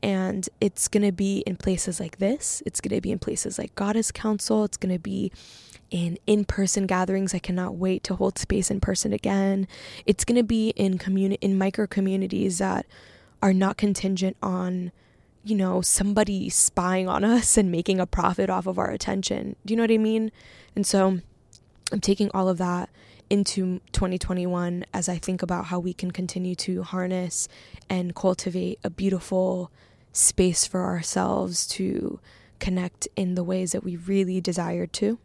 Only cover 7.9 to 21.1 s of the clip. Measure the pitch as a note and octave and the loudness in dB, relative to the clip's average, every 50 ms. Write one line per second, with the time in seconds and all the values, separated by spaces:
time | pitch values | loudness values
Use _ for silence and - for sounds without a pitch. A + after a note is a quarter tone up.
7.9 | F#3 - _ - F#3+ F3+ F#3+ F#3+ F#3+ - - - G3 G3+ F#3 - G#3 G3 - - | 0 0 _ -4 -2 0 0 -2 0 -2 -4 0 0 0 0 0 0 0 0 0
8.9 | F#3+ - - G#3+ G3+ G#3 - G#3 G3 G3 G3 G3 G3 G3 F#3+ - - - - - | 0 0 0 0 -2 0 0 0 2 2 2 2 2 0 0 -4 -6 -16 -18 -18
9.9 | - - - - G#3 - - - A#3+ A#3+ A#3+ G#3 A3+ A3 A3 A3 - - G#3 F#3+ | -18 -8 0 0 2 2 2 2 4 4 4 4 2 2 2 0 2 2 2 2
10.9 | F#3 F3+ - - F#3+ F#3+ F#3+ G3 G3 - - G3+ G3 F#3+ G3 G3 G3 - G#3+ F#3+ | 2 0 -2 0 0 2 2 2 0 0 0 2 2 4 2 0 0 0 -2 0
11.9 | - - G3 F#3+ F#3+ F#3+ F#3+ F#3 F#3+ G3 - F#3+ F3+ F3 G3 F#3+ F#3 - - - | 0 0 0 0 0 0 -2 -2 -2 0 0 0 0 0 0 0 0 -2 -4 -6
12.9 | - - - - - - - - _ _ - G3 F#3+ F#3 G3 F#3+ G3 - - G#3 | -14 -20 -20 -20 -20 -20 -20 -20 _ _ 2 4 4 4 4 2 2 2 2 2
13.9 | G3 - - F#3+ F#3+ F3+ F#3 F#3+ F#3+ _ - G3+ F#3 F#3 F#3 F3+ F#3 F3+ F3+ F3 | 2 2 0 -2 0 0 0 -2 -2 _ -4 -2 -2 -2 -2 -2 -2 -4 -4 -6
14.9 | - _ _ _ _ _ _ _ _ _ _ G#3 G#3+ G3+ F#3+ F#3 F3+ F#3 F3+ - | -10 _ _ _ _ _ _ _ _ _ _ -2 0 2 2 2 2 2 2 2
15.9 | - - G3 G3+ G3+ G#3 G#3+ G#3 G3+ F#3+ - - F3 - - - - - F3 F3+ | 2 2 2 2 4 4 4 4 2 -2 -2 -2 2 2 2 2 2 0 0 2
16.9 | F#3 F#3 F#3 F#3 - - F#3+ G#3+ A3+ B3 A3+ - - - G#3 F#3 F3 D#3+ F3 - | 2 2 2 0 0 2 4 6 4 6 6 6 6 6 6 4 2 0 2 2
17.9 | F#3+ F#3 F3+ F3+ - F#3 F3 F#3 F#3 - G3 F#3+ F#3 F#3 E3+ F#3+ F#3 F#3 - - | 2 2 2 0 0 0 2 2 2 2 0 0 0 -2 -2 -2 -2 -2 -2 -2
18.9 | - G3+ - - G3 F#3+ F#3+ - - - - - - _ _ G3+ G#3+ A3+ A#3 A3+ | -2 -4 -4 -2 -2 -2 -2 -2 -2 -4 -4 -8 -10 _ _ -2 0 2 4 4
19.9 | A3+ A3 A3 A3 A3 A3 A3 A3 - - - - - - - - - - G3 - | 4 4 4 4 2 2 0 -2 -4 -10 -20 -20 -20 -20 -20 -10 -4 -2 0 2
20.9 | - G3 F#3+ F#3+ | 4 4 4 4